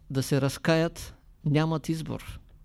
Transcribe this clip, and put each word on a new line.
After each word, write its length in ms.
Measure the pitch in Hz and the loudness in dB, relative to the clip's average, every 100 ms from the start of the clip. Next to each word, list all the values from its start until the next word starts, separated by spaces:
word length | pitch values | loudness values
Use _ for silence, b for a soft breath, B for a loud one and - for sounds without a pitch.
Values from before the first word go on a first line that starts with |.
| - | -6
да 140 | 135 | -2
се 180 | - 139 | 2 2
разкаят, 760 | 135 - - 160 170 - - - - - 151 | 2 0 2 4 2 -2 -14 -16 -20 -6 0
нямат 440 | 147 160 160 - | 2 2 0 -2
избор. 500 | 160 - 113 - - - - | -4 -4 -8 -10 -16 -18 -20